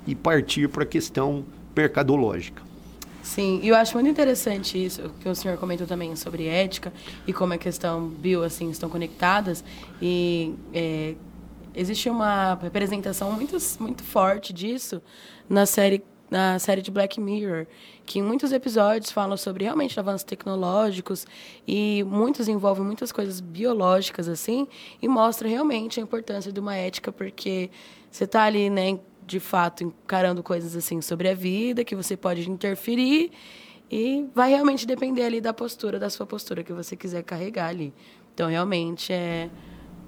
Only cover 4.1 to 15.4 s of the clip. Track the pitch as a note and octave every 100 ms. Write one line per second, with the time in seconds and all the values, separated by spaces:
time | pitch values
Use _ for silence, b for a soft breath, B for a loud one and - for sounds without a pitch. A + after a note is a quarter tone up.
4.1 | D4+ C4+ B3+ A3+ G3 G3 F#3 F#3 F3+ E3
5.1 | - F#3 F3+ F#3+ F3 F#3 F3 F3 F3+ E3
6.1 | D#3+ E3+ E3 D#3+ F3 F#3+ - F3+ - B
7.1 | B - F3+ F3+ F3 F3+ E3 F3 E3 E3
8.1 | D#3 F3 F3+ E3 E3 E3+ D#3+ E3 E3+ E3
9.1 | - F3+ G3+ G3 E3 - B B - F3
10.1 | F3+ F3 E3+ D#3+ - - E3+ E3 D#3 D#3
11.1 | D#3+ - - - - - - F3+ G#3+ B3
12.1 | A#3 G#3+ G3+ F#3+ F3+ F3 G3+ G3 G3+ G3
13.1 | F#3 G3+ G#3+ C#4+ F#4 - - A3 B3+ -
14.1 | A3 F#3+ G3+ - F3 G#3 B3+ - F3+ -
15.1 | B B B